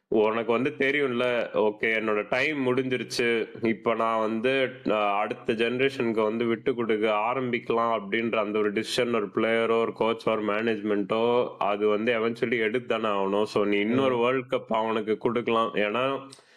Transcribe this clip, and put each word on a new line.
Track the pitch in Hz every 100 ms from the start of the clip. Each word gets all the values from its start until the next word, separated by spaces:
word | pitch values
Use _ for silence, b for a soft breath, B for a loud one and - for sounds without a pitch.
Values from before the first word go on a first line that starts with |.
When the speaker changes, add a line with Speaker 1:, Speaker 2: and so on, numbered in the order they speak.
| b
Speaker 1:
உனக்கு | 113 107 110 110
வந்து | 117 135 -
தெரியும்ல, | 135 143 139 120 123 120 104
ஓகே, | - 107 104
என்னோட | 117 110 110 104 104
டைம் | 127 143 147 127
முடிஞ்சிருச்சு, | 127 131 123 110 - 120 117 107 - 117
இப்ப | 104 120
நான் | 113 113 113
வந்து, | 110 113 123 135 127 -
அஹ், | - 107 104 101
அடுத்த | 110 120 -
ஜெனரேஷனுக்கு | 113 117 123 139 131 117 110
வந்து | 107 113 120
விட்டு | 117 - 120
கொடுக்க | 113 107 110
ஆரம்பிக்கலாம் | 107 110 131 127 120 - 117 117 113
அப்படின்ற | 98 113 117 110
அந்த | 104 107
ஒரு | 104
டிசிஷன் | 104 - - 120 117
ஒரு | 104
பிளேயரோ, | - 113 113 113 113
ஒரு | 117
கோச், | - 110 113 -
ஒரு | 110 104
மேனேஜ்மெண்ட்டோ, | 104 117 110 104 104 98 110 117 120 120 -
அது | 98 101 107
வந்து | 104 113 117
eventually | 113 113 117 117
எடுத்து | 110 123 123 113
தானே | 113
ஆகணும். | 101 98 101
So, | 110 113 101
நீ | 104
இன்னொரு | 104 127 131 123
Speaker 2:
ம். |
Speaker 1:
வேர்ல்ட் | 120 131 127
கப் | 127 -
அவனுக்கு | 113 110 110 107 107
கொடுக்கலாம். | 123 117 117 113 113
ஏன்னா, | 87 104 113 131 139 135 127 B